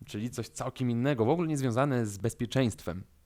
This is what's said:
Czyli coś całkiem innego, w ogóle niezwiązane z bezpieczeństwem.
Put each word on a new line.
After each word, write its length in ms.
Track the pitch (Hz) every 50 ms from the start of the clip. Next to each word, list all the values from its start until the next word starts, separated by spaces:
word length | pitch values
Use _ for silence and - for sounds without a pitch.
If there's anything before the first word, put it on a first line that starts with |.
| -
Czyli 240 | - - 104 110 123
coś 180 | - - 113 -
całkiem 440 | - - 120 127 - - 131 123
innego, 340 | 120 117 123 139 147 117 110
w 40 | 113
ogóle 180 | 151 175 175 160
niezwiązane 580 | 156 139 131 131 113 120 139 147 135 123 117
z 120 | 107 101 98
bezpieczeństwem. 880 | 90 123 - - 123 110 - 131 131 117 104 - - - 85 92 101 - - _ _